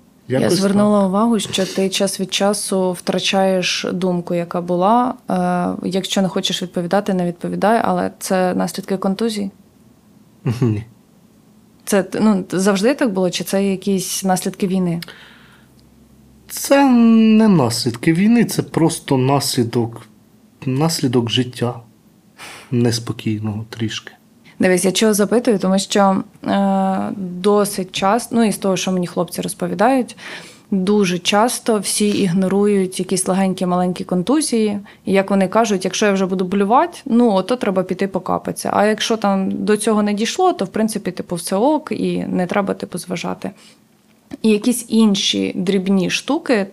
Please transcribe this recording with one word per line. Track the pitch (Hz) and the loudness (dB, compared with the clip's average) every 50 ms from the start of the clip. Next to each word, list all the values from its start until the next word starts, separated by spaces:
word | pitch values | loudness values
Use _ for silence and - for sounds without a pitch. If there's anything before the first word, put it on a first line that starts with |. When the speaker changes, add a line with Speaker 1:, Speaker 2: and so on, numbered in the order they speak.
| _ _ _ _ _ - | _ _ _ _ _ -4
Speaker 1:
Я | 123 131 | -2 0
Speaker 2:
Якось | - - 185 180 | 2 2 2 2
Speaker 1:
звернула | 190 196 202 202 208 208 208 202 | 2 2 2 2 2 4 4 2
Speaker 2:
так. | 196 190 | 2 2
Speaker 1:
увагу, | 185 202 220 233 233 202 | 2 0 2 2 0 0
що | - - - - 190 | -2 -2 -2 -2 -2
ти | 185 - - 190 190 | -2 -2 -2 -2 -2
час | 190 - 202 190 196 - | 0 -2 -2 -2 -2 -4
від | 190 185 - | -6 -4 -2
часу | - 196 202 208 202 - - 202 190 185 185 | 0 0 0 0 -2 -4 -2 -2 0 0 0
втрачаєш | 180 175 - - 185 185 180 - - 190 190 190 190 185 175 165 - - - - 190 | -2 -4 -6 -4 -4 -2 -2 0 0 2 2 2 2 0 0 -2 -4 -4 -4 -4 -4
думку, | 180 180 185 180 175 170 - 175 | -2 -2 0 0 -2 -2 -2 -4
яка | 175 170 170 - 180 | -4 -4 -4 -6 -6
була. | 175 175 180 175 180 196 - 240 247 254 - - _ - | -4 -2 -2 0 2 2 2 2 2 0 -4 -8 _ -4
Е, | 185 185 180 180 180 180 175 - - - - 190 | -2 -2 0 0 0 0 -2 -2 -4 -4 -4 -4
якщо | 170 190 185 - - 202 | -4 -2 -2 -2 0 0
не | 190 180 | 0 0
хочеш | - 196 190 - 185 - | 0 -2 -2 -2 -2 -4
відповідати, | 190 175 - 185 175 175 190 202 208 208 190 | -6 -6 -4 -4 -2 0 0 0 2 2 0
не | 180 175 | 0 0
відповідай, | 175 175 - - 175 180 175 185 202 226 226 - | -2 -4 -4 -6 -6 -4 0 2 2 2 4 2
але | - 185 180 95 95 - - | 2 0 0 -2 -4 -6 -8
це | - - 190 185 185 180 185 | -4 -2 0 0 2 0 0
наслідки | 190 185 180 - - 190 - 196 185 | 0 -2 -4 -4 -8 -6 -4 -4 -2
контузії? | - 196 190 190 226 233 220 208 202 196 - _ - _ _ _ - - _ _ _ _ _ - - _ _ _ - 143 107 - | -2 -2 -2 -2 -2 -4 -2 -4 -6 -8 -8 _ -20 _ _ _ -20 -20 _ _ _ _ _ -20 -20 _ _ _ -4 -4 -2 0
Speaker 2:
Ні. | 135 117 107 104 - - - _ _ _ _ _ _ _ _ _ _ _ _ _ _ _ _ _ - | 2 0 0 0 -4 -10 -18 _ _ _ _ _ _ _ _ _ _ _ _ _ _ _ _ _ -6
Speaker 1:
Це, | - - 196 180 - - - | 0 0 0 0 0 -2 0
ну, | 208 220 208 185 180 - | 2 2 2 2 0 -2
завжди | - 175 190 208 196 190 196 240 294 | -2 0 2 2 2 2 2 2 2
так | 277 302 240 185 | 2 0 -2 0
було, | 190 185 180 | 0 0 0
чи | 170 - 170 | -2 -4 -6
це | - - 196 196 196 | -2 -2 0 0 0
якісь | 190 185 190 202 196 185 185 - - - - | -2 -2 -2 -2 -2 0 -2 -4 -6 -4 0
наслідки | 190 185 175 - 196 185 - 214 185 | 0 0 0 0 -4 -4 -4 -4 -2
війни? | 185 190 185 175 165 170 170 - - - - - - - - - - - - _ _ - - _ _ _ _ _ - _ - - - - _ - | 0 0 0 0 -2 -4 -6 -10 -16 -20 -20 -20 -20 -20 -20 -20 -20 -20 -20 _ _ -20 -20 _ _ _ _ _ -20 _ -20 -20 -20 -20 _ -14
Speaker 2:
Це | - - - - 277 277 277 269 | -12 -8 0 2 4 4 6 6
не | 247 233 233 226 226 226 220 220 220 214 220 220 | 6 6 6 6 6 6 6 6 6 6 6 6
наслідки | 196 165 127 110 117 - - 127 117 - - 170 160 | 6 6 4 2 0 0 -2 -4 -4 0 2 2 2
війни, | 170 202 214 233 240 208 | 4 4 4 4 4 4
це | - - - 143 | 2 0 -4 -4
просто | - - - 160 160 165 - - - 143 131 | -2 0 0 2 2 0 -2 -4 -2 0 2
наслідок, | 127 131 143 139 135 - - - 117 113 - 123 117 113 117 - - - _ _ _ _ _ _ _ _ _ - - | 2 2 2 0 0 -2 -2 -2 -2 0 0 -2 -2 -2 -6 -12 -20 -20 _ _ _ _ _ _ _ _ _ -10 -6
наслідок | 131 127 135 160 165 165 - - 131 120 127 117 117 | -4 -2 0 0 0 0 0 -2 0 0 0 0 0
життя | - 127 123 123 - - 120 120 123 123 - - _ _ _ _ _ _ _ _ _ - - - - - - - | 0 -2 -2 -2 -4 -6 -4 -4 -6 -8 -14 -20 _ _ _ _ _ _ _ _ _ -20 -20 -20 -20 -18 -12 -4
неспокійного | 127 120 120 120 113 117 117 - 113 - - 117 110 104 107 107 104 107 113 - | 0 2 2 2 0 -2 -4 -8 -10 -6 -4 -4 -4 -4 -4 -6 -6 -6 -8 -10
трішки. | - - 117 104 - - - - - _ _ _ _ _ _ - - - | -8 -6 -6 -6 -6 -8 -12 -14 -20 _ _ _ _ _ _ -16 -6 0
Speaker 1:
Дивись, | - 185 185 180 180 | 2 2 2 2 2
я | 190 | 0
чого | 185 - 226 220 214 | 0 2 2 2 2
запитую, | 196 208 190 208 233 247 - 214 185 | 2 2 2 2 0 2 2 0 0
тому | 190 185 190 196 | 2 0 0 0
що, | 196 - - 208 196 196 190 190 - - _ - - - | 0 0 2 2 4 4 4 2 -2 -6 _ -10 -4 -2
е, | 196 196 196 196 196 190 190 190 190 196 202 208 220 208 | 0 0 2 2 2 0 0 0 -2 -2 -4 -4 -6 -6
досить | 190 180 175 180 180 208 202 208 202 202 - - 185 185 | -8 -8 -8 -4 0 2 2 2 2 0 -2 -6 -8 -8
часто, | - - 196 190 208 240 233 - - | -6 -2 0 2 0 0 -2 -2 0
ну, | 226 233 | 2 2
і | 208 | 2
з | 185 - | 0 0
того, | - 196 190 175 | 0 -2 0 0
що | - 190 | -2 -2
мені | 185 180 175 170 | -2 -2 -2 -4
хлопці | - 185 175 170 - - | -2 -4 -4 -4 -4 -8
розповідають, | 180 175 165 - 180 175 180 175 202 247 269 262 240 - - - - - - - - - - - - - | -6 -6 -6 -6 -6 -6 -2 2 2 2 2 2 0 -4 -8 -18 -16 -16 -16 -16 -18 -18 -20 -18 -8 -4
дуже | 208 190 185 190 208 208 202 170 180 175 | -2 -2 2 2 2 2 2 2 0 -2
часто | 175 - 208 202 220 247 247 - - - 220 208 | -2 0 2 2 2 2 0 -4 -2 -2 -2 0
всі | 190 - - - 214 208 | 0 -2 -2 0 0 0
ігнорують | 202 - 196 185 165 196 190 185 196 202 202 208 208 196 190 180 185 - | 2 2 0 2 2 2 2 2 2 2 2 2 2 2 0 -2 -2 -6
якісь | 185 185 190 185 - - | -4 -2 -2 -2 0 0
легенькі, | 185 190 196 190 185 190 185 | 0 2 2 0 0 -2 -2
маленькі | 180 180 180 180 180 180 - 185 | 0 0 0 0 0 -2 -4 -4
контузії. | - 185 180 175 - 269 311 294 - 247 226 220 208 208 202 202 - - - - | -4 -2 -2 0 2 0 0 0 0 0 0 0 0 -2 -4 -8 -12 -20 -12 -4
І | - 196 | 0 0
як | 190 190 196 | 2 2 2
вони | 202 196 190 185 | 2 2 2 2
кажуть, | - 220 233 214 208 185 185 | 2 2 2 2 0 -2 -2
якщо | 185 - - 226 | -4 -2 0 0
я | 208 | 2
вже | 196 190 196 | 2 2 0
буду | 180 190 185 190 | 0 -2 -2 -2
блювати, | 180 190 202 202 196 233 277 339 349 - - - | -2 0 0 2 2 4 2 2 0 -4 -10 -6
ну, | 262 226 233 240 233 196 185 185 | 0 2 4 4 4 4 2 0
то | 190 247 | 0 -2
треба | 247 - 208 190 190 180 | -2 0 0 0 0 -2
піти | 185 185 180 196 190 | -2 -4 -4 -4 -4
покапатися. | - 180 180 - 180 170 - - 175 - - - - | -4 -6 -4 -2 -2 -2 -2 -4 -8 -6 -4 -2 2
А | 202 202 | 2 2
якщо | 214 214 208 - - 226 220 | 2 2 0 -2 -2 -2 0
там | 220 202 196 190 190 196 | 0 0 0 0 0 -2
до | 196 - 196 185 214 214 | -4 -4 0 0 0 0
цього | - 233 214 214 208 | 2 0 0 2 0
не | 208 208 | 0 0
дійшло, | 196 233 226 - - 370 370 349 | -2 -2 -4 0 2 2 2 2
то, | 349 196 | 0 -4
в | 180 | -6
принципі, | - 202 220 220 - 208 214 190 | -2 -2 -2 -2 -2 -4 -6 -8
типу, | 180 - - - 180 | -8 -8 -8 -8 -8
все | 170 - - 196 | -8 -4 -2 -2
ок, | 190 220 285 311 294 302 - | 0 2 2 2 0 -2 -4
і | 220 - - 180 175 175 175 - | -6 -4 -2 -2 -2 -2 -4 -2
не | 185 185 180 175 | -2 -2 -2 -2
треба, | - 202 196 190 190 | -2 -2 -2 -2 -4
типу, | 190 - 202 - 175 | -6 -6 -10 -10 -10
зважати. | - - 190 170 - 180 185 190 - - 202 - - - - _ _ _ _ _ _ _ _ _ _ - - - | -8 -8 -8 -8 -6 -8 -8 -8 -8 -12 -12 -12 -20 -20 -20 _ _ _ _ _ _ _ _ _ _ -20 -14 -4
І | - 220 | 0 2
якісь | 214 208 208 247 233 240 - - | 2 2 2 0 -2 -2 -4 -2
інші | - 220 226 214 196 196 - - - 202 190 190 - | 2 4 4 4 4 2 0 -2 -2 -2 -2 -4 -4
дрібні | - 180 185 196 202 180 190 196 190 175 175 | -4 -2 -2 0 -2 0 2 0 2 2 0
штуки, | - - - - 269 339 - - 262 208 196 196 | -2 -4 -4 -2 -4 -2 0 0 0 0 0 -2